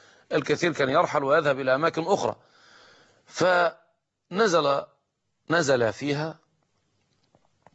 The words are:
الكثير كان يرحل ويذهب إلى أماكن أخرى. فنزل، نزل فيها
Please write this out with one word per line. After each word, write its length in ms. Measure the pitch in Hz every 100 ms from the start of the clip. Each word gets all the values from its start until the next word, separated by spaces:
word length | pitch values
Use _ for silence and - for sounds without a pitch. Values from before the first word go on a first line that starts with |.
| _ _ _
الكثير 420 | 165 - - 175
كان 160 | 151 135
يرحل 340 | 147 170 151
ويذهب 360 | 139 151 143 135
إلى 160 | 131 135
أماكن 280 | 160 160
أخرى. 320 | 165 196 113 107 _ _ _ - - _ _ _ _
فنزل، 1600 | - 175 180 170 - _ _ _ _ _ 175 220 170 143 143 - _ _ _ _ _ _
نزل 440 | 165 139 131 117
فيها 460 | - 139 143 156 151 _ _ _ _ _ _ _ _ _ _ _ _ _